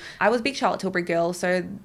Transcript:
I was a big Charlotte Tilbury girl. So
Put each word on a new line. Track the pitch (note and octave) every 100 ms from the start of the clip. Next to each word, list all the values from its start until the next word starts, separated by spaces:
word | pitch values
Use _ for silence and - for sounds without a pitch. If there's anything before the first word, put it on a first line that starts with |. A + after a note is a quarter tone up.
| - -
I | G3
was | A#3+
a |
big | B3 C4+
Charlotte | G#3 F#3
Tilbury | F#3+ F#3
girl. | F3 E3+ E3+
So | F3+ F3+ F3+ F3+ G3+